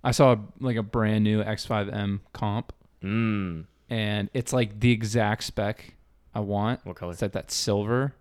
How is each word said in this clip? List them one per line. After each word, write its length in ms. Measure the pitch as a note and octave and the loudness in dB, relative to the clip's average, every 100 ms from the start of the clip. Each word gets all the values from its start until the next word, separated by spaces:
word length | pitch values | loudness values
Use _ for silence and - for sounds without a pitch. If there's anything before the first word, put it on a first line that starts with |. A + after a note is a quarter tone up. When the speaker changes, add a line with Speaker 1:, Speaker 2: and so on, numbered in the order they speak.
Speaker 1:
I 80 | B2 | 0
saw, 240 | A#2 C#3 A2+ G#2 - | 6 6 6 0 -6
like, 160 | C3 A2+ | -4 -2
a 60 | |
brand 400 | G#2 A#2+ G#2+ G#2+ | -2 0 2 4
new 180 | G#2 G#2+ | 4 4
X 240 | G#2 G#2+ - | 0 -4 -2
five 240 | A2 G2 | -2 -2
M 320 | G2+ G2+ G2 - | -4 -4 -4 -8
comp. 400 | - G#2+ G#2 - - _ _ | -6 -4 -2 -6 -18 _ _
Speaker 2:
Mm. 640 | F#2+ A2 A2+ G#2+ F#2 E2 E2 _ _ | -4 0 0 0 -4 -6 -12 _ _
Speaker 1:
And 400 | A#2 G#2+ G#2+ G2+ | -4 -2 -2 -2
it's, 180 | B2+ A#2+ | -4 -2
like, 260 | B2+ A2+ G#2 | 0 0 2
the 120 | A#2+ | 4
exact 520 | A#2 A2 A#2 G#2 G#2+ | 4 2 2 2 0
spec 500 | - - G#2 A2 - - _ _ _ | -4 -4 -4 -4 -12 -20 _ _ _
I 60 | - | -8
want. 440 | G2+ G2+ G#2+ B2 G2+ | -2 0 0 -2 -8
Speaker 2:
What 100 | F#2 | -10
color? 160 | F2 | -10
Speaker 1:
It's, 80 | E2+ | -4
like, 100 | G2+ | -4
that 160 | - - | -4 -6
silver. 600 | - - G2+ G#2 B2 C#3 - | -4 0 0 2 0 0 -6